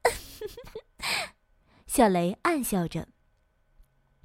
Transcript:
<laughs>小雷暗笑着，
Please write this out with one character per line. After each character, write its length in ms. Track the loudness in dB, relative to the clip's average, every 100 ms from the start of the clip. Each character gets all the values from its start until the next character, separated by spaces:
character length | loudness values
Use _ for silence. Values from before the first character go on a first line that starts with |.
<laughs> 1800 | 0 0 -6 -12 -12 -12 -16 -16 -16 -10 -4 -4 -6 -10 _ _ _ _ -2
小 220 | 4 6
雷 320 | 6 2 0
暗 200 | 0 0
笑 240 | 0 0 0
着， 220 | -4 -10 _ _ _ _ _ _ -20 -20 _ _ _